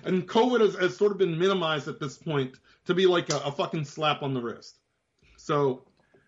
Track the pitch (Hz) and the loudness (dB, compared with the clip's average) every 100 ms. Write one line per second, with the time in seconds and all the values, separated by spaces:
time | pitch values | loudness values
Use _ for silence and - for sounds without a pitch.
0 | - 185 185 220 254 247 214 - 180 180 | -2 -2 2 2 4 4 2 2 -2 2
1 | 208 190 185 160 190 190 160 151 147 139 | 0 2 0 2 0 2 0 -2 -4 -8
2 | 147 - - 147 131 - _ _ - 175 | -10 -8 -4 -2 -2 -8 _ _ -4 2
3 | 185 175 170 147 143 143 180 170 143 - | 4 4 0 -2 -4 -4 -4 -4 -6 -2
4 | 151 143 143 131 117 110 - - _ _ | -2 0 -2 -4 -6 -10 -16 -20 _ _
5 | _ _ _ _ - 147 139 127 - _ | _ _ _ _ -2 2 2 0 -8 _
6 | _ _ | _ _